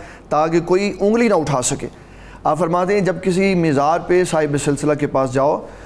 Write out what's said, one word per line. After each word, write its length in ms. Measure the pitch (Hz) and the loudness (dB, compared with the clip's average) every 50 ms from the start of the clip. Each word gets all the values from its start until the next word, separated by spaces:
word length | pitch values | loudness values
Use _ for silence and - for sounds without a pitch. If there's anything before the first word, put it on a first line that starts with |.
| - - - - - - | -18 -18 -20 -20 -8 -2
ताकि 300 | 151 147 156 165 165 175 165 | 0 0 0 2 2 0 0
कोई 280 | 165 180 190 202 202 185 | 2 0 2 2 0 -2
उंगली 360 | - 190 202 220 233 240 233 | 0 0 2 2 4 2 2
ना 80 | 208 | 2
उठा 240 | 170 151 143 143 127 123 | 2 0 0 -2 -2 0
सके। 260 | - 139 - - - - - - - - - - - - - - | -2 -4 -4 -8 -10 -12 -14 -20 -20 -20 -20 -20 -20 -18 -6 -2
आप 120 | 143 156 151 | -2 0 0
फरमाते 360 | 180 165 170 175 185 185 208 | 0 0 0 0 0 0 0
हैं, 100 | 208 185 | 0 0
जब 160 | 180 175 170 | 0 -2 -2
किसी 340 | - 190 175 185 196 196 190 | -2 -2 0 2 2 2 2
मिज़ार 420 | 175 165 160 139 135 139 151 170 147 175 - | 2 2 2 2 2 2 2 0 0 0 2
पे 160 | 180 180 180 | 2 2 2
साहिब 320 | 170 - 156 156 147 143 143 | 2 0 0 0 0 -2 -2
सिलसिला 360 | - 151 143 135 - 147 151 | 0 0 -2 0 0 0 0
के 120 | 131 143 135 | 0 -2 -2
पास 220 | - 135 135 127 120 | 0 0 -2 0 0
जाओ 280 | 135 135 147 175 220 - - - - - | 0 2 2 0 0 -4 -10 -18 -18 -20